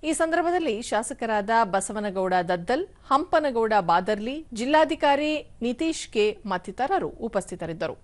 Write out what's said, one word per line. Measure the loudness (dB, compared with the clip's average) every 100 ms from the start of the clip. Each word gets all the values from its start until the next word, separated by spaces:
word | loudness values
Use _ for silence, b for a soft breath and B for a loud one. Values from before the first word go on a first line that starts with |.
ಈ | -2
ಸಂದರ್ಭದಲ್ಲಿ | 0 0 0 2 0 0 -2
ಶಾಸಕರಾದ | -2 -4 -4 -6 -2 -2 2 2
ಬಸವನಗೌಡ | 4 0 -2 -4 -4 -2 2
ದದ್ದಲ್, | 2 2 -2 0 -2 -2 -10 0
ಹಂಪನಗೌಡ | 0 2 2 2 0 2 2
ಬಾದರ್ಲಿ, | 4 2 2 -2 -2 -8 -10
ಜಿಲ್ಲಾಧಿಕಾರಿ | -6 2 4 4 2 2 2 2 -2 -6 -8
ನಿತೀಶ್ | -6 -2 -2 -4 -4
ಕೆ | 0 0 0 -4
ಮತ್ತಿತರರು | -6 -6 -6 -2 0 -2
ಉಪಸ್ಥಿತರಿದ್ದರು. | -6 -4 -4 -4 -10 -8 -4 -6 -6